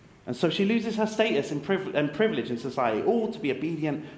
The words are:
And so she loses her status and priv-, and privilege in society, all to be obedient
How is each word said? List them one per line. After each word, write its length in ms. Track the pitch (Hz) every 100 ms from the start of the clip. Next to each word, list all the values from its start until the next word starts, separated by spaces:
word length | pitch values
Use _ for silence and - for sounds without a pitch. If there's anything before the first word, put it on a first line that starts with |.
| - - -
And 80 | 123
so 160 | 165
she 140 | 160 196
loses 320 | 233 220 220
her 100 | 220
status 440 | - 220 143 -
and 140 | 147 -
priv-, 300 | 190 - 143
and 180 | 147
privilege 380 | - 220 139 110
in 60 | 120
society, 440 | 135 135 120 107
all 300 | - 233 208
to 80 | -
be 120 | 143
obedient 540 | - 156 156 151 139 -